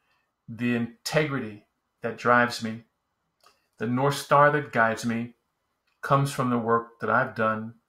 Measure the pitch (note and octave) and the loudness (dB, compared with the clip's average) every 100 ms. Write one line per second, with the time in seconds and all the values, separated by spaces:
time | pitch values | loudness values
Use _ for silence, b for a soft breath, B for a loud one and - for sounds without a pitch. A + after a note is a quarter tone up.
0 | _ _ _ _ - A2 A#2+ A#2+ A#2 - | _ _ _ _ -18 -6 -2 0 -2 -8
1 | - D#3 D3+ C3+ A2+ G#2 _ _ _ _ | -4 -2 -2 -4 -8 -14 _ _ _ _
2 | A#2 A2 A#2 A#2+ A#2+ - A2+ A2+ - _ | -10 -4 2 4 2 -2 -8 -10 -14 _
3 | _ _ _ _ b b b _ A2 B2 | _ _ _ _ b b b _ -4 0
4 | C#3 C#3+ - C#3+ D3 D3 C#3+ B2 A2+ A2 | 0 0 2 6 6 4 -2 0 2 0
5 | A#2 A2+ A#2+ - _ _ _ _ _ _ | -4 -4 -6 -12 _ _ _ _ _ _
6 | - C#3+ C#3 - B2 A#2+ A2+ A#2 - _ | 0 2 2 -2 -2 -2 0 0 -2 _
7 | G#2+ A2+ C3 G#2 A2 A2 A2+ - | 0 0 0 -2 -2 -2 -6 -14